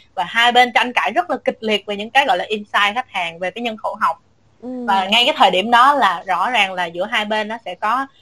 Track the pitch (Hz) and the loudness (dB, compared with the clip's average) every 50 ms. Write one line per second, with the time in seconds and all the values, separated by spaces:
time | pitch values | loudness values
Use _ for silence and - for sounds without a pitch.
0 | _ _ _ 190 175 175 - 233 233 247 233 247 247 247 240 247 226 247 240 190 | _ _ _ -6 -6 -2 0 2 2 4 6 4 4 4 2 0 0 2 0 -2
1 | 165 185 226 330 349 349 277 247 - - 208 - 226 214 214 202 - - 208 196 | -2 0 -2 -2 -2 -2 -6 -4 -4 -6 -6 -4 -2 -2 -2 -2 -2 -6 -8 -8
2 | 208 233 - 269 285 247 185 180 185 - 214 214 208 - - 214 202 202 208 247 | -8 0 0 0 2 2 0 -2 -2 -4 -6 -8 -6 -4 0 0 0 0 0 -4
3 | 254 - - 190 175 165 165 165 185 185 180 226 240 233 220 214 - 175 - 208 | -8 -6 -6 -6 -6 -6 -6 -6 -8 -8 -6 -6 -6 -8 -8 -6 -8 -8 -4 -2
4 | 202 175 165 - _ _ _ _ _ _ _ _ - 254 254 254 247 226 196 196 | -2 -2 -2 -4 _ _ _ _ _ _ _ _ -14 -12 -12 -8 -2 0 0 0
5 | 190 190 208 233 240 269 294 - 240 190 180 185 196 233 240 233 254 269 294 277 | 0 2 2 2 2 2 4 4 4 4 4 2 2 4 4 6 6 6 4 4
6 | 233 190 180 220 - 190 180 170 190 233 254 220 202 190 190 180 180 170 175 175 | 2 0 0 -2 -4 -4 -2 0 0 0 2 0 0 0 0 -4 -6 -6 -4 -6
7 | 185 220 247 - 214 208 214 214 214 208 220 240 - 185 180 - - 214 233 262 | -6 -2 -2 -4 -2 -2 -2 -4 -4 -4 -8 -10 -10 -12 -10 -6 -4 -2 -2 -2
8 | 277 269 _ _ | -4 -8 _ _